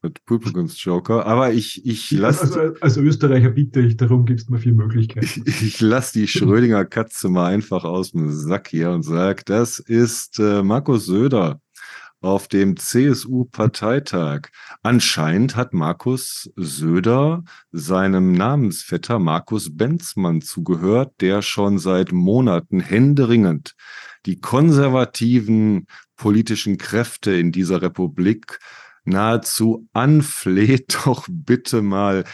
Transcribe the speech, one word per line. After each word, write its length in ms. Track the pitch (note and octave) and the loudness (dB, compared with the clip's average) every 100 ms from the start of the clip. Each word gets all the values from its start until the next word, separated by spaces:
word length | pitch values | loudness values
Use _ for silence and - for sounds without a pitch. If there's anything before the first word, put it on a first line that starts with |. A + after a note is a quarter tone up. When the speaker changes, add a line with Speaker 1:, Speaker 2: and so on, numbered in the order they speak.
Speaker 1:
mit 220 | E2+ - | -12 -12
Publikumsjoker. 1000 | - A#2 A2+ F2 E2 - F#2 F2+ F2+ A2+ G#2 | -4 -4 -2 -4 -6 -6 -4 -4 0 -2 2
Aber 260 | A2+ C3 | 2 2
ich, 320 | A#2 - - | 0 -4 -8
ich 260 | B2 A2 - | -6 -6 -4
lass 300 | G2 G#2+ D3 | 0 2 2
Speaker 2:
Also, 340 | D#3+ E3 D#3+ - | 0 0 -2 0
als 160 | D#3 A#2+ | 0 2
Österreicher 540 | C#3+ C3 D3 C3 A#2+ | 2 2 2 4 4
bitte 300 | A#2 D3 C3+ | 2 0 2
ich 160 | A#2+ A2+ | 2 2
darum, 280 | A#2+ B2 | 2 4
gibst 260 | A#2+ A#2+ - | 2 0 -2
mir 80 | A#2 | -2
vier 140 | A#2+ | 2
Möglichkeiten. 720 | A2 G#2+ A2+ A2 A2+ A2 - | 2 2 0 -2 -2 -6 -4
Speaker 1:
<laughs> 40 | - | -4
Ich, 160 | - | -2
ich 180 | A2 - | -4 2
lass 320 | A2 B2 B2+ | 2 2 0
die 140 | A2 G#2 | -2 -2
Schrödinger 580 | - F#2+ G#2+ B2 G#2+ | 0 4 4 4 2
Katze 440 | F#2 - A2+ - G2 | 0 -4 -6 -4 -2
mal 240 | F#2 F2 | 0 2
einfach 320 | G2+ G#2+ F#2 | 0 -2 -4
aus 280 | E2 F2+ F2+ | -4 -6 -4
dem 180 | F2 D#2 | -4 -4
Sack 380 | D2+ D2+ G2 - | -4 -4 -4 -4
hier 240 | D#2+ E2 | -4 -2
und 100 | F2 | -2
sag, 420 | D2+ E2 F#2+ G2 - | -2 -2 -2 -2 -2
das 320 | G#2 A#2 - | 0 0 -4
ist, 600 | - A#2 A#2+ A2+ - - | -2 0 2 -2 -10 -2
äh, 240 | G#2 G2+ | 2 2
Markus 440 | G2 A#2 C#3+ A#2+ E2+ | 2 0 0 -2 0
Söder 540 | F#2+ C3+ B2 E2+ C#2+ _ - - - - _ | 0 2 2 0 -4 _ -20 -20 -20 -20 _
auf 280 | F#2 G2 - | -2 -2 0
dem 280 | G2 G2 F2 | 0 2 0
C-S-U-Parteitag. 1700 | - A#2+ C#3 B2+ A2+ B2+ B2 - A2 - G#2+ C3 C#3 F#2 D#2 D2 - - - - | -2 2 2 0 -2 -4 -4 -2 -2 0 -2 -2 -2 -4 -2 -4 -10 -20 -20 -8
Anscheinend 720 | G#2+ A#2+ - - D#2 F2+ C3 | 0 0 0 -2 -2 0 0
hat 180 | G#2+ B2 | -2 -4
Markus 800 | F#2 D#2 E2+ B2 B2+ - - - - | -2 -2 -4 -4 -4 -6 -14 -14 -10
Söder 880 | E2+ C2+ D#2+ F2 F#2+ B2+ D3 E3+ E3+ - _ | -10 -6 -2 0 2 2 2 -2 -8 -20 _
seinem 640 | E2+ D2+ F#2 F#2+ F#2+ F#2 | -12 -2 0 2 2 2
Namensvetter 880 | F2+ G#2+ C#3+ A2+ E2+ - E2+ - A#2 | 2 2 0 0 -4 -8 -8 -4 -2
Markus 560 | E2+ D#2+ - A2 F2+ D2+ | 0 -2 -4 -6 -8 -4
Benzmann 640 | A#2 E3+ - - F#2 E2 | -2 -2 -4 -4 -2 -2
zugehört, 720 | - - E2 E2+ F#2 A2+ C3+ - | -4 -8 -4 -2 0 0 0 -2
der 220 | F#2 G2 | 0 0
schon 360 | G2+ - G2+ G2+ | -2 -2 0 0
seit 320 | F2 F#2 F2 | 0 0 0
Monaten 680 | F2+ F2+ A#2 B2+ F2 - F#2+ | 0 2 2 2 0 0 -4
händeringend 960 | E2+ G2+ C3+ C#3+ A#2+ A#2 G2 D2+ - - - - - - - | 0 2 4 4 4 4 4 0 -6 -20 -20 -20 -20 -12 -8
die 140 | F2+ | -8
konservativen 1500 | - B2+ E3 C#3 C#3 C3 A#2+ - A2+ B2 G#2+ A2 G#2+ G2+ - - _ _ | -2 2 4 4 4 2 0 -2 2 2 2 2 2 0 -4 -16 _ _
politischen 600 | G#2+ G#2+ A2 G#2+ G#2 G2 | 2 2 2 -2 -4 -6
Kräfte 600 | - G#2+ A#2 - G#2+ F#2 | -2 -2 -2 -4 -2 0
in 160 | F2 | 0
dieser 300 | F2 F2+ F2+ | 0 -2 0
Republik 760 | F2 - F2+ D2 F#2 A2 - - - - - _ | -2 -4 -4 0 0 0 -6 -20 -20 -20 -20 _
nahezu 840 | - F#2+ G#2+ A#2 - - A2 A2+ - | -4 0 2 0 -2 -2 0 -2 -4
anfleht, 1040 | A2 C3 D3+ D3 - - F#2+ G#2+ C3 - - | -2 4 4 2 -4 -2 2 4 2 0 -4
<laughs> 40 | |
doch 240 | - A#2+ - | -2 -2 -4
bitte 520 | F2 - B2+ - A#2 | -8 0 0 0 -2
mal 420 | G#2 G2 G2+ F#2+ F2 | 0 0 0 -2 -4